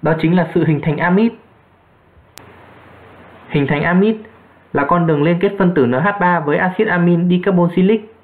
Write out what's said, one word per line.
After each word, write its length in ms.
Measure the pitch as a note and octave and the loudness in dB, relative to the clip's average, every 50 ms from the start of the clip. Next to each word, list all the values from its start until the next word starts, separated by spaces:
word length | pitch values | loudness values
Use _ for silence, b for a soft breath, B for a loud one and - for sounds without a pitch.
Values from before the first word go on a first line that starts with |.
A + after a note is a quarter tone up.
| - | 0
đó 100 | D3+ D#3+ D#3 | 0 -2 0
chính 180 | - D#3+ E3+ | 0 0 2
là 120 | F#3 E3+ E3 - | 2 0 0 0
sự 100 | F3+ E3 | 0 2
hình 160 | D#3 D#3 C#3+ | 2 0 0
thành 160 | - D#3+ D3 | 0 -2 -2
amide. 380 | - - F3 F3+ G3 A3 A#3 - - - - _ _ _ _ _ _ _ _ _ _ _ _ _ - _ _ _ - - - - - - - - - - - - - - - - - - - - - - - | -2 0 0 2 2 2 0 -2 -4 -20 -20 _ _ _ _ _ _ _ _ _ _ _ _ _ -20 _ _ _ -20 -20 -20 -20 -20 -20 -20 -20 -20 -20 -20 -20 -20 -20 -20 -20 -20 -20 -20 -20 -20 -20 -6
Hình 180 | - D3+ C#3+ | -4 -2 -2
thành 160 | C3+ D#3 C#3+ D3 | 0 -2 -2 -2
amide 360 | E3 F3 F#3 G3 A3 A3 A3 - - - - - _ _ _ _ _ - | 0 2 2 2 2 0 -4 -8 -20 -20 -20 -20 _ _ _ _ _ -4
là 120 | C#3+ C#3+ | -4 -2
con 220 | - F3 F3 E3+ | 0 0 0 0
đường 160 | E3 D#3+ D3 C#3+ | 0 0 0 2
liên 160 | E3 F3 E3+ | 0 0 0
kết 120 | F#3 G3+ G3 - | 0 -2 -2 0
phân 160 | G3 F3+ F3 | 0 0 2
tử 120 | D#3 C3 | 2 0
N 60 | A#2+ B2 | 0 0
H 160 | B2+ D#3 G#3 - - | 0 -2 -2 -2 0
ba 200 | F3+ F3+ F3 E3+ | 0 0 0 0
với 160 | D#3+ D3 D3 | 0 -2 -2
axit 320 | F3+ F#3 F3+ F3+ - A3 - | 0 -2 -2 -2 -2 -2 -2
amin 400 | F3 F3 F3 F3 F3 E3+ F3 F3+ | 0 0 2 2 2 2 0 0
dicarboxylic. 880 | F3+ F3+ F3+ G3+ F#3+ F3 F3 E3+ F3 - F#3 F#3 A3 A3 - - - _ | 0 0 0 0 0 2 0 0 0 2 2 2 2 0 -2 -8 -20 _